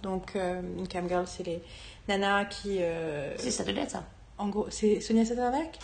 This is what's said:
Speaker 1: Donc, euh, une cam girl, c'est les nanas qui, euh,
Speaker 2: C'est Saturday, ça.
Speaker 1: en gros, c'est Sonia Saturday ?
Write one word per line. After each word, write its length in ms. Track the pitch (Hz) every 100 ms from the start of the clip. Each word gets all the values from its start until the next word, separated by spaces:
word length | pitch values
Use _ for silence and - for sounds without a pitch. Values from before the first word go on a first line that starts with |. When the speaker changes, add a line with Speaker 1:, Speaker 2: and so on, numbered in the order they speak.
Speaker 1:
Donc, 340 | 202 190 185 202
euh, 240 | 180 180 180 180
une 100 | 185
cam 200 | 185 175
girl, 180 | 180 180
c'est 180 | - 175
les 160 | 170 - - - - -
nanas 380 | 196 196 202 202
qui, 320 | - 202 190
euh, 520 | 170 165 160 147 139 -
Speaker 2:
C'est 140 | 240
Saturday, 360 | 208 185 - -
ça. 160 | - - - - -
Speaker 1:
en 100 | 202
gros, 180 | 202 -
c'est 300 | - 214 208
Sonia 240 | - 226
Saturday ? 460 | 226 240 247 269 320 -